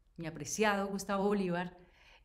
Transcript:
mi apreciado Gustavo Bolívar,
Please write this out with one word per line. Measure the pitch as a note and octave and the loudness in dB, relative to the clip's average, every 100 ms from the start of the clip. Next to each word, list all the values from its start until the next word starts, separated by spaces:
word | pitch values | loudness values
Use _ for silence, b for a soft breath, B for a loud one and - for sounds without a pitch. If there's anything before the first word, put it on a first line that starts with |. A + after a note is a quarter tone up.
| _ - | _ -10
mi | E3 | -10
apreciado | D#3+ D3 - G#3+ G3+ G3+ | -8 -6 2 2 4 0
Gustavo | G3 - G3 | -4 -2 0
Bolívar, | G3+ G3+ F3+ F3 F3+ B B B B B | 2 2 2 0 -4 B B B B B